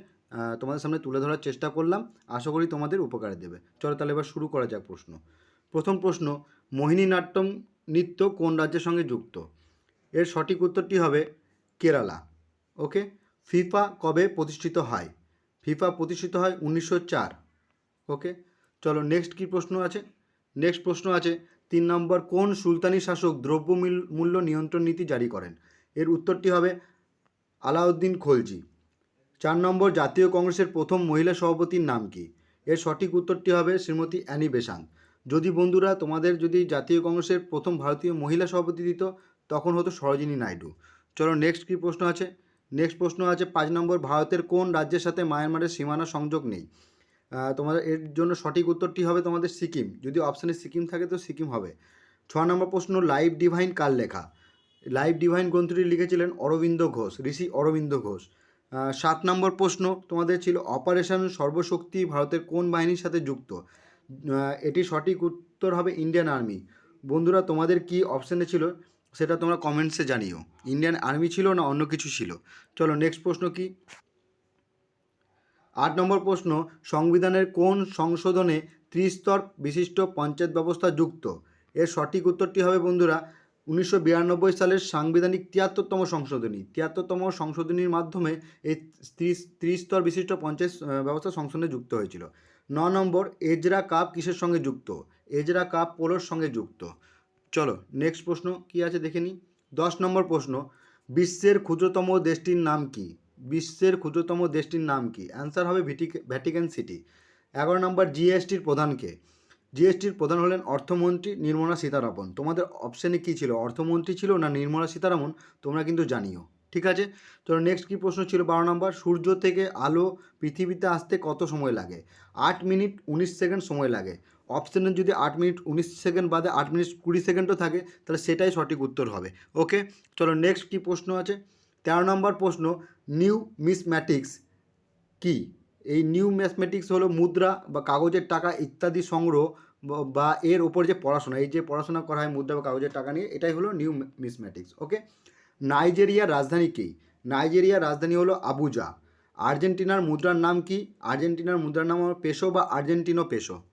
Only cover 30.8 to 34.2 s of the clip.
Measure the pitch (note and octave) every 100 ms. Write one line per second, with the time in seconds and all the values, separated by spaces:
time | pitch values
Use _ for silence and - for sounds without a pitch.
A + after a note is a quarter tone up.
30.8 | D#3 F#3 E3+ D3+ E3 F3 F3 E3 F3 F3+
31.8 | D#3 A#2+ G#2 F#2 E2 - _ _ - E3
32.8 | D#3+ D#3 F#3 F3 F3 F3+ F#3 F3 E3+ F#3
33.8 | F3+ D#3+ E3 F3+